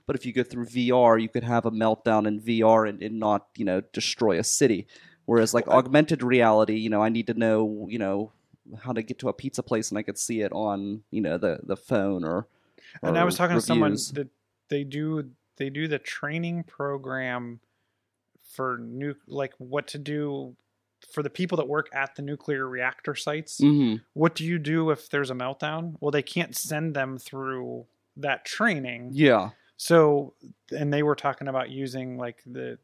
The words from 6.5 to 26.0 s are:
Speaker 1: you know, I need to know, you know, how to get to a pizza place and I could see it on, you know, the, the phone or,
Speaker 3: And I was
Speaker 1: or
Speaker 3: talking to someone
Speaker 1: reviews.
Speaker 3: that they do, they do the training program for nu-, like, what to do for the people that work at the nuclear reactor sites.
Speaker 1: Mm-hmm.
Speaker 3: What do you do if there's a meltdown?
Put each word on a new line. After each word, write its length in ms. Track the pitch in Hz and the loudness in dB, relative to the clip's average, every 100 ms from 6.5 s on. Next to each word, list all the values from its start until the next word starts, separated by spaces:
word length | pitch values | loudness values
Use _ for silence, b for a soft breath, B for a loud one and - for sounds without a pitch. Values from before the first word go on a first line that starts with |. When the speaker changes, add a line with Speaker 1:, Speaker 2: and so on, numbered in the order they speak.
| 107 107 110 | 6 4 2
Speaker 1:
you 140 | 110 | 0
know, 120 | 107 | 2
I 60 | 110 | 2
need 200 | 113 113 | 0 -2
to 60 | |
know, 520 | 117 113 110 110 107 98 | 0 2 4 2 -2 -8
you 100 | 117 | -4
know, 340 | 98 101 110 _ _ _ - 110 | -2 -2 -4 _ _ _ -20 -12
how 140 | 127 | -6
to 80 | 113 | -6
get 160 | 110 127 | -6 -6
to 100 | 127 | -6
a 40 | |
pizza 280 | - 135 - | -4 -6 -6
place 280 | - 110 - | -2 -2 -2
and 80 | 104 | -6
I 40 | |
could 140 | 101 95 | -6 -6
see 240 | - 113 | -4 -2
it 100 | 98 | -2
on, 540 | - 107 98 101 107 - | -2 -2 -2 -4 -8 -6
you 100 | 110 | -4
know, 160 | 87 85 | -2 0
the, 240 | 98 78 | -2 -2
the 140 | - 95 | -6 -8
phone 480 | - 117 98 90 | -2 -2 0 -2
or, 240 | 82 90 - B B B B B | -4 -4 -6 B B B B B
Speaker 3:
And 160 | 175 170 | 0 2
I 40 | |
was 120 | 175 | 2
Speaker 1:
or 40 | 175 | 2
Speaker 3:
talking 180 | 175 170 | 0 0
to 40 | |
someone 300 | - - 147 | 2 2 2
Speaker 1:
reviews. 200 | 107 - | 0 -4
Speaker 3:
that 160 | 139 135 _ _ _ _ | -8 -10 _ _ _ _
they 160 | 143 | -4
do, 460 | 139 143 156 156 131 - _ - | -4 -6 -4 -4 -6 -14 _ -10
they 100 | 135 | -8
do 180 | 139 160 | -6 -4
the 120 | 147 | -4
training 640 | - - 143 160 170 170 | -6 -8 -6 -4 -4 -6
program 960 | - - 143 143 131 131 127 123 120 120 _ _ _ _ _ _ _ _ | -8 -6 -6 -6 -6 -6 -6 -6 -8 -14 _ _ _ _ _ _ _ _
for 360 | _ - 131 120 | _ -6 -4 -4
nu-, 360 | 117 127 143 139 - | -8 -8 -8 -10 -10
like, 260 | 139 135 - | -6 -6 -8
what 280 | 127 147 143 | -6 -6 -6
to 100 | 151 | -10
do 580 | 143 147 147 139 131 - _ _ _ _ _ | -8 -4 -4 -6 -10 -16 _ _ _ _ _
for 100 | - | -8
the 60 | 143 | -6
people 280 | - 185 175 | -4 -2 -2
that 120 | 135 | -2
work 220 | 147 147 | -2 -2
at 220 | 139 135 | -4 -6
the 80 | - | -6
nuclear 440 | 143 143 - 139 131 | -8 -8 -4 -4 -4
reactor 480 | 123 127 - - | -4 -4 -4 -8
sites. 460 | 139 - 151 156 - | -6 -6 -6 -8 2
Speaker 1:
Mm-hmm. 360 | 143 147 123 110 - | 4 6 4 0 -6
Speaker 3:
What 200 | 151 165 | 0 2
do 120 | 160 160 | 2 -4
you 120 | 175 | -4
do 300 | 147 160 160 | -2 0 0
if 200 | 143 - | -2 -2
there's 200 | 143 131 | -4 -2
a 40 | |
meltdown? 600 | 127 127 135 151 160 170 147 | -4 -6 -6 -6 -6 -8 -6